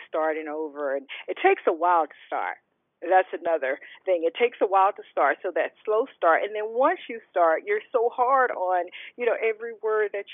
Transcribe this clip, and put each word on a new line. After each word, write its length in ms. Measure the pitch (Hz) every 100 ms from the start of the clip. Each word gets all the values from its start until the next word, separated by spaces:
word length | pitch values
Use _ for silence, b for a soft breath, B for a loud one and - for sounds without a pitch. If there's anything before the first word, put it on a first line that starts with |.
| -
starting 400 | 165 156 156 156
over. 480 | 156 156 143 139 139
And 100 | 269 B -
it 100 | -
takes 200 | 381 392 -
a 60 |
while 340 | 165 175 170 151
to 60 | - -
start. 300 | 135 90 - _ _ _ _
That's 300 | 165 185 190
another 460 | 175 170 160 131 139 B B -
thing. 180 | 180
It 100 | 165
takes 240 | - 240 -
a 60 | 208
while 260 | 190 190
to 120 | 208 -
start, 260 | 185 143 151
so 80 | 190
that 240 | 160 - - -
slow 220 | 214 269 -
start. 260 | 170 160
And 140 | 208 214
then 180 | 220
once 240 | 233 285 359 -
you 140 | 226 -
start, 320 | 180 165 160
you're 200 | 202 208 -
so 180 | - 233
hard 400 | 247 247 269 247
on, 360 | - 180 180 175 B B -
you 80 | 233
know, 100 | -
every 360 | 226 214 233 220
word 300 | 220 214 208
that 120 | 202 202